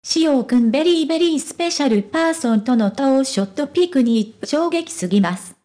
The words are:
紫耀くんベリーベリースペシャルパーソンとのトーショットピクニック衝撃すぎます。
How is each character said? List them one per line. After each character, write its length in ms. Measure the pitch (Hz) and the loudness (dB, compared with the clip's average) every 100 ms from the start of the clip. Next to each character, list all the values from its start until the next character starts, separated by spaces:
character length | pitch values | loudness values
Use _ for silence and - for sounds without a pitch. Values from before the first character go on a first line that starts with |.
紫 220 | - 330 | -4 -2
耀 200 | 320 269 - | 2 0 2
く 100 | 247 | 2
ん 160 | 233 | 2
ベ 140 | 262 330 | 2 2
リ 180 | 339 | 2
ー 40 | 311 | 0
ベ 120 | 330 | 0
リ 160 | 339 302 | 2 0
ー 40 | |
ス 140 | - - | -4 -6
ペ 140 | 339 | -4
シ 140 | 339 | 0
ャ 60 | 285 | 0
ル 140 | 208 | 0
パ 260 | 208 320 330 | 0 -2 0
ー 40 | |
ソ 220 | 320 240 220 | 0 0 0
ン 60 | |
と 160 | 226 240 | 2 0
の 140 | 208 | 0
ト 120 | 214 | 0
ー 200 | 269 269 269 | 2 2 0
シ 160 | - | -2
ョ 20 | |
ッ 20 | 196 | -4
ト 200 | - 294 | -4 -4
ピ 220 | 349 359 | 0 0
ク 120 | 277 | 2
ニ 320 | 233 226 208 - | 2 2 -2 -8
ッ 40 | |
ク 60 | - | -4
衝 220 | 294 339 | -2 0
撃 240 | 330 330 | -2 -6
す 160 | - 180 | -8 0
ぎ 100 | 202 | 2
ま 160 | 190 185 | 2 -2
す。 200 | - - | -12 -20